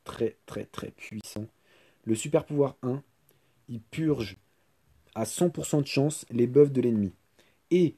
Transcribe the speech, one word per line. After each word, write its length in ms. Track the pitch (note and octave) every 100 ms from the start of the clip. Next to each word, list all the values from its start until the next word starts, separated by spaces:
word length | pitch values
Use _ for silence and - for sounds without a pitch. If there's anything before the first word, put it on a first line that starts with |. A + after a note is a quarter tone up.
très, 320 | - - A2 - -
très, 180 | A2
très 260 | - - -
puissants. 540 | - - G#2+ - G#2 G#2 _ _ _ _ _ -
Le 80 |
super 320 | A2 D3+ D#3 D3+
pouvoir 300 | D3 C#3 -
un, 200 | B2+ C3+ - _ _ _ _ _ -
il 120 | A#2
purge 580 | - - D#3+ C3+ G2+ F#2+ _ _ _ _ _ _ _
à 120 | - A2+
cent 240 | - F3
pour 160 | D#3 D3
cent 160 | D3+
de 40 | C#3+
chance 380 | C#3 C#3+ D3+ -
les 160 | A#2+ A#2+
buffs 260 | C3+ D3
de 80 | C3
l'ennemi. 320 | B2 A2 G2 - _ _ _ _ -
Et 240 | F3+ E3+